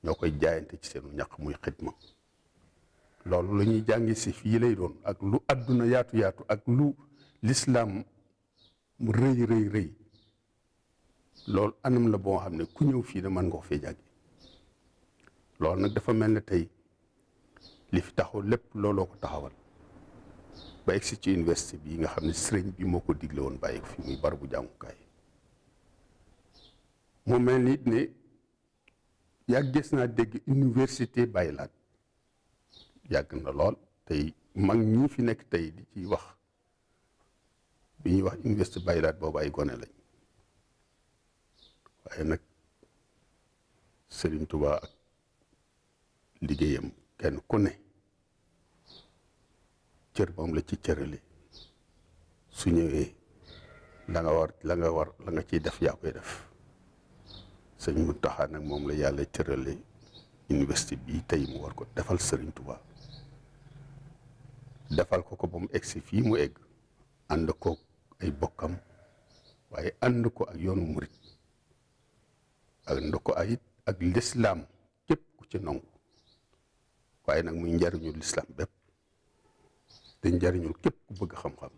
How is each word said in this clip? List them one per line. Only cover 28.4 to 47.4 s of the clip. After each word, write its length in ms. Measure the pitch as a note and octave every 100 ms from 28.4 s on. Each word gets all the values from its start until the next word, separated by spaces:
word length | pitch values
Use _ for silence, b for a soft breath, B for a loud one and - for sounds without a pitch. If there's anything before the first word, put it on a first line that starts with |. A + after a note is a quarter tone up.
| _ _ _ _ _ _ _ _ _ _ -
yàgg 260 | B2 C#3
gis 180 | C#3 C#3+
naa 120 | C#3 B2
dégg 340 | A2+ A#2 A#2 -
université 800 | C3+ C3+ A#2 C3 - A#2+ A#2+ A#2+
Baye 260 | G2 E2+
Laat, 200 | C#2+ C#2+ _ _ _ _ _ _ _ _ _ _ - - _ -
yàgg 240 | C#2 C#2+
na 180 | C2+ C2+
lool. 240 | C#2 F2 - _ _ -
Tey 280 | D#2 D#2 - _
mag 240 | F#2+ G2 A2+
ñi 320 | A2 A2 C#3+
fi 120 | -
nekk 260 | A#2+ A2 -
tey 220 | F#2+ E2
di 140 | E2+ -
ci 120 | G#2 F#2
wax, 160 | G#2 - - _ _ _ _ _ _ _ _ _ _ _ _ _ _ _ _
bi 120 | -
ñuy 100 | F#2+
wax 160 | F#2 - A#2+
université 340 | G#2 F2+ - F2+
Baye 160 | E2+
Laat 160 | D#2 D2+
boobu 200 | D#2 D2+
ay 100 | D2
gone 240 | D2 C#2+ B1
lañ, 140 | - _ _ _ _ _ _ _ _ _ _ _ _ _ _ _ _ _ - _ _ _ -
waaye 180 | -
nag 160 | D#2 D2+ _ _ _ _ _ _ _ _ _ _ _ _ _ _ _ _ _
Sëriñ 360 | - E2+ D#2 D#2
Tuubaa 300 | D#2 C#2+ D2
ak 140 | - _ _ _ _ _ _ _ _ _ _ _ _ _ _ _
liggéeyam, 500 | C#2+ D2 D2+ B1+ - - _ _
kenn 240 | - C#2